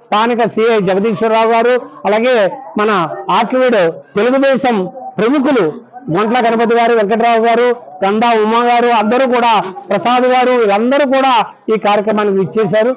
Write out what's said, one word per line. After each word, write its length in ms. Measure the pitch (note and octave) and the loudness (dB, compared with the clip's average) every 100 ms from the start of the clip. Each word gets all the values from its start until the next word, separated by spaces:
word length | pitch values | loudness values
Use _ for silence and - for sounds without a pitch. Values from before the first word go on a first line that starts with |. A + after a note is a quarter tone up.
| - | -2
స్థానిక 340 | G3+ A3+ A#3 A3+ | -2 0 0 -2
సిఐ 220 | - A3+ A3 F#3 | 0 0 0 0
జగదీశ్వరరావు 600 | F#3+ G#3+ G#3 A3 A3 A3+ | 0 0 -2 0 0 2
గారు, 200 | A3+ A#3 B3 - - F#3+ | 2 2 0 -4 -8 -2
అలాగే 280 | G#3 A#3+ B3 F#3+ - - - | 0 2 2 0 -2 -12 -4
మన 100 | G#3+ G3+ D#3+ - - F3+ | -2 0 -2 -6 -4 -2
ఆక్విడ్ 400 | A#3 B3+ B3+ A3+ E3+ D#3+ - G3+ | 0 0 2 2 0 -2 -8 -2
తెలుగుదేశం 600 | A#3 C4+ C#4 C4 B3+ A3 F3+ - - - | 0 2 2 2 0 0 -4 -8 -14 -2
ప్రముఖులు 460 | A3 D4 C4+ C4+ E3 C#3+ - - - D#3+ | 0 0 2 0 0 -4 -16 -18 -6 -2
మొంట్ల 220 | G#3+ B3 A#3 | 0 0 0
గణపతి 280 | A3+ A3+ A#3 | 0 0 2
గారు, 120 | A#3 A#3 | 2 2
వెంకట్రావు 420 | G3+ A3+ A#3 A#3 A3+ | 0 0 2 2 2
గారు, 220 | A#3 B3 A#3+ - - | 2 0 -2 -8 -4
గంధా 280 | F#3+ G#3 A#3+ A3+ | -2 0 0 2
ఉమా 180 | G#3+ A3+ A#3+ | 2 0 2
గారు, 200 | A#3+ A#3+ A#3 | 2 2 0
అందరూ 240 | G#3+ B3 C4+ | 0 0 0
కూడా, 180 | B3 A#3 A3 - - - | 0 2 0 -2 -10 -6
ప్రసాద్ 380 | G3 A#3+ B3 B3 | -4 0 0 2
గారు, 180 | B3+ B3 B3+ | 2 2 2
వీళ్ళందరూ 460 | A3 G3+ A#3 C#4 C#4+ | 2 0 0 0 0
కూడా 180 | C4+ C4 B3 G3 - - | 2 2 0 -2 -8 -4
ఈ 60 | A3 G3+ | -2 0
కార్యక్రమానికి 520 | G#3 G#3 G#3+ G#3 G3 | 0 0 -2 0 0
విచ్చేశారు. 500 | F#3+ G#3+ G#3+ G#3 A3 | -2 -2 -2 0 0